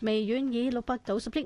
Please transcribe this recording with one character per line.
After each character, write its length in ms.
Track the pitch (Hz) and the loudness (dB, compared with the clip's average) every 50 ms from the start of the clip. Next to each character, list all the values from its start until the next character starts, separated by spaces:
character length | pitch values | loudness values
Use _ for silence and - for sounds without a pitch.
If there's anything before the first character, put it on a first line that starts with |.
微 200 | - 220 214 220 | -2 0 2 2
軟 280 | 214 202 226 254 269 269 | 2 2 0 0 0 0
以 200 | 240 233 240 262 | 0 0 0 2
六 120 | 247 240 233 | 0 0 -2
百 140 | - 254 240 | -2 -4 -4
九 200 | - - 196 220 | -2 -2 -2 -2
十 100 | - 226 | -2 -2
億 140 | - 311 285 | -2 -2 -2